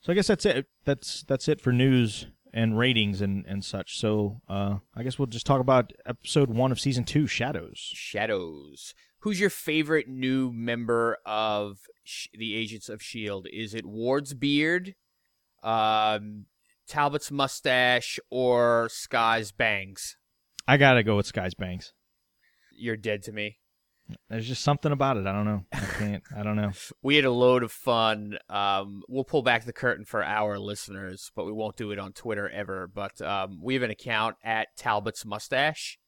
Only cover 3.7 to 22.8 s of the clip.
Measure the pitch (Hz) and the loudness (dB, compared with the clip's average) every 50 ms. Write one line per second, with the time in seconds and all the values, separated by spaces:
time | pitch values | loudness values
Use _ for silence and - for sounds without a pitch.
3.7 | - 98 92 - - - - 107 107 107 104 101 107 117 _ - 98 98 101 101 | -8 -8 -8 -8 -8 -2 0 2 2 2 0 0 -4 -8 _ -8 -4 -2 -2 -2
4.7 | 101 101 - _ _ 113 117 131 123 - 139 123 113 117 - - - 135 127 131 | -2 -4 -6 _ _ -8 -6 -6 -2 -2 -4 -4 -4 -8 2 4 4 4 6 6
5.7 | 131 127 117 - - - - - 123 - _ - - 156 139 131 113 113 127 131 | 6 6 6 2 -4 -18 -12 -12 -12 -10 _ 0 4 4 4 4 4 2 2 2
6.7 | 127 - - 139 127 123 120 - - 147 156 - - - 120 135 151 - 85 - | 2 0 0 0 0 0 -2 0 2 0 0 2 0 -2 -4 -4 -4 -6 -8 -10
7.7 | - - - - - - - - - 101 104 113 107 95 90 82 78 71 69 73 | -14 -14 -14 -12 -12 -12 -12 -8 -4 -4 -2 0 -2 -2 -4 -6 -10 -14 -16 -20
8.7 | 69 69 - - - _ _ _ _ _ - 214 208 180 208 190 - - - - | -20 -18 -18 -20 -20 _ _ _ _ _ -4 -4 0 2 2 2 0 0 -4 -2
9.7 | 151 156 156 147 160 156 139 127 131 131 127 131 131 131 131 127 120 113 113 117 | 0 0 2 2 2 0 0 -2 -6 -2 0 2 2 2 2 0 -2 -4 -2 -2
10.7 | 117 120 120 113 117 117 117 117 110 - _ - 107 107 110 110 107 104 104 101 | -2 -2 0 0 2 2 2 2 0 -2 _ -4 -2 0 0 0 0 0 -2 -4
11.7 | 98 98 - - - _ _ - - - - - _ 104 113 113 104 110 113 107 | -8 -14 -20 -20 -20 _ _ -14 -12 -12 -12 -14 _ -10 -8 -6 -4 -4 -6 -6
12.7 | 113 107 - - 104 101 - - - 117 107 104 101 98 92 - - 95 113 107 | -8 -14 -12 -12 -12 -12 -12 -12 -10 -8 -6 -6 -6 -6 -8 -10 -10 -8 -8 -8
13.7 | 101 113 98 - 104 110 117 123 131 143 147 135 143 123 139 143 143 143 151 160 | -8 -10 -10 -8 -8 -4 -2 0 0 0 -2 -4 -8 -2 0 2 2 4 2 2
14.7 | 170 180 180 196 190 _ _ _ _ _ _ _ _ _ _ _ _ _ - 110 | 0 -2 -2 -6 -16 _ _ _ _ _ _ _ _ _ _ _ _ _ -4 0
15.7 | 113 113 110 110 110 110 110 110 107 107 107 104 107 104 101 _ _ _ _ _ | 0 2 2 2 2 4 2 2 2 0 -4 -8 -12 -14 -16 _ _ _ _ _
16.7 | _ _ _ - - 151 147 143 143 151 - - 143 143 139 135 - - - 147 | _ _ _ -6 -2 0 0 2 0 -2 -6 -6 -2 -2 -2 -2 -2 -4 0 2
17.7 | 127 127 127 123 123 123 120 - - - - _ - 127 127 123 123 120 120 120 | 4 4 6 4 4 2 0 -2 -8 -10 -10 _ -2 2 4 4 6 6 6 6
18.7 | 117 117 113 113 - - - - - 120 113 113 113 113 110 98 - - 120 110 | 6 4 2 0 -4 -8 -10 -2 2 2 4 4 4 2 0 -4 -2 0 0 2
19.7 | 107 98 95 98 98 - - - - _ _ _ _ _ _ _ _ - - - | 2 0 -4 -8 -12 -12 -12 -12 -14 _ _ _ _ _ _ _ _ -8 2 4
20.7 | - 143 139 135 131 123 107 107 107 101 98 - - - 92 92 90 - 101 90 | 6 8 8 8 8 8 6 4 2 2 0 0 -2 -4 -4 -4 -6 -6 -6 -6
21.7 | 90 92 - - _ _ _ _ _ _ _ _ _ _ _ _ _ _ _ _ | -6 -8 -10 -14 _ _ _ _ _ _ _ _ _ _ _ _ _ _ _ _
22.7 | _ - | _ -10